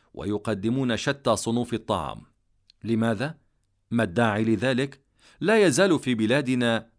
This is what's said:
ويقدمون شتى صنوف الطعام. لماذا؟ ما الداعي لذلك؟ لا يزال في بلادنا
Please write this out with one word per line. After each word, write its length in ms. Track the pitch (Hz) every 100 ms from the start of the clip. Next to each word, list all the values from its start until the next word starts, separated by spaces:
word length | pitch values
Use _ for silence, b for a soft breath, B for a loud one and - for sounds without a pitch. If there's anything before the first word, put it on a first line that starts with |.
| _
ويقدمون 840 | - 87 104 - 101 110 131 127 107
شتى 380 | - 139 123 104
صنوف 380 | - 120 117
الطعام. 480 | 110 - 98 71 55 - _ _ _ _ _
لماذا؟ 540 | 104 113 113 101 143 - _ _ _ _ -
ما 120 | 117
الداعي 400 | 107 87 117 104
لذلك؟ 580 | 110 107 127 123 139 - _ b b b
لا 240 | 165 220 190
يزال 340 | 131 196 151
في 160 | 127 117
بلادنا 720 | 107 135 127 127 120 113 -